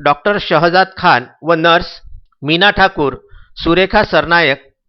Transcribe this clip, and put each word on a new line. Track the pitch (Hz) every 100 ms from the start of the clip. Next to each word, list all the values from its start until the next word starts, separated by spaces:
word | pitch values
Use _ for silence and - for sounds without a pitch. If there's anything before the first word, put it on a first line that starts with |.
डॉक्टर | 143 143 202 202
शहजाद | - 160 170 180 190 -
खान | 175 123 123 _
व | 151
नर्स | 165 165 170 - - - - - -
मीना | 139 170 202
ठाकूर, | 196 190 170 135 - _ - - -
सुरेखा | 165 170 190 214
सरनायक | 208 165 147 170 151 139 _ _